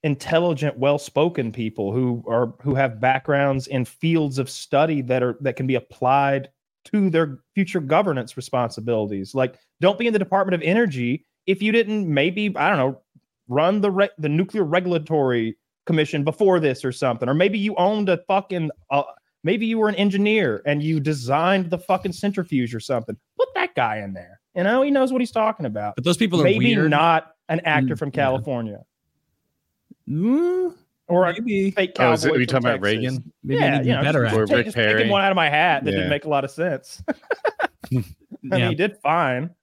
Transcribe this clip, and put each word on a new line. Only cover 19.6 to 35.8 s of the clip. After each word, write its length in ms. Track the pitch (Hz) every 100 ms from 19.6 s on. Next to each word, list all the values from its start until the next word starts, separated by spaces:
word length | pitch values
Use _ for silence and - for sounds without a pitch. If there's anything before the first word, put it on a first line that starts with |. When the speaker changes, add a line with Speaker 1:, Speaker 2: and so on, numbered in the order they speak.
| 226
Speaker 1:
you 120 | 226
were 120 | 214
an 60 | 185
engineer 680 | 202 196 208 220 160 107 147
and 160 | 147
you 180 | 151 160
designed 680 | 143 147 120 139 175 196 175
the 80 | 170
fucking 360 | - 190 190
centrifuge 600 | 175 202 196 175 135 120
or 60 | 131
something. 380 | - 127 113 113 _ -
Put 120 | 523 523
that 200 | 359 -
guy 220 | 120 107
in 160 | 98
there. 260 | 92 87 - _ 180
You 80 |
know, 180 | 190 247
he 80 | 285
knows 220 | 277 262
what 100 | 254
he's 100 | 240
talking 340 | 226 220 220 139
about. 300 | 104 104 101
Speaker 2:
But 100 | 135
those 120 | 175
people 220 | 220 170
are 60 | 160
Speaker 1:
Maybe 300 | 214 240 220
Speaker 2:
weird. 140 | 160
Speaker 1:
not 440 | 147 165 160 - _ -
an 100 | 165 170
actor 300 | 151 131 117
Speaker 2:
Mm, 40 |
Speaker 1:
from 100 | 151
Speaker 2:
yeah. 140 | 147
Speaker 1:
California. 560 | 135 131 117 123 113 101 - _ _ _ _ _ _ _ _ _ _ - -
Speaker 2:
Mm, 680 | 147 208 277 349 359 359 349 _ _ -
Speaker 1:
Or 180 | 180 185
a 60 |
Speaker 2:
maybe. 380 | 175 233 202 196
Speaker 1:
fake 220 | 196 185 -
Speaker 3:
Oh, 120 | 127
is 100 | 113
it, 40 | 120
Speaker 1:
cowboy 60 | 156
Speaker 3:
are 40 |
you 60 | 123
Speaker 1:
from 140 | 127
Speaker 3:
talking 40 | 123 113
about 100 | 101
Speaker 1:
Texas. 100 | 120
Speaker 3:
Reagan? 340 | 127 131 - _
Speaker 2:
Maybe 160 | 143 135
Speaker 1:
Yeah, 60 | -
Speaker 2:
an 60 | 143
even 120 | 127
Speaker 1:
you 60 |
know, 80 | 120
Speaker 2:
better 220 | 139 156 117
Speaker 1:
just, 100 | 107
Speaker 3:
Or 60 |
Speaker 2:
actor. 20 | 107
Speaker 1:
just, 80 | 113
Speaker 3:
Rick 80 | 202
Speaker 1:
just 100 | 120
picking 200 | 110 107
Speaker 3:
Perry? 120 | 220
Speaker 1:
one 140 | 202
out 80 | 196
of 40 | 185
my 140 | 160
hat 340 | 147 175 143